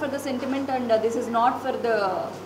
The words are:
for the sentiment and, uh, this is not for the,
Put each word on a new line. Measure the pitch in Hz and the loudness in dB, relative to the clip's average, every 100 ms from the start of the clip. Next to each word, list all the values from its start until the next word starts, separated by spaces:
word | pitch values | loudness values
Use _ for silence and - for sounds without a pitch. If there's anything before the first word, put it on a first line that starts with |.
for | 294 | -2
the | 269 277 | -2 -4
sentiment | 247 254 269 269 254 | -4 -2 -2 0 -2
and, | 240 | 2
uh, | 220 | 2
this | 220 233 | 4 0
is | 226 | 0
not | 233 226 233 | 2 2 2
for | 262 247 233 | -2 -2 0
the, | 214 196 175 - - | 2 2 -2 -4 -8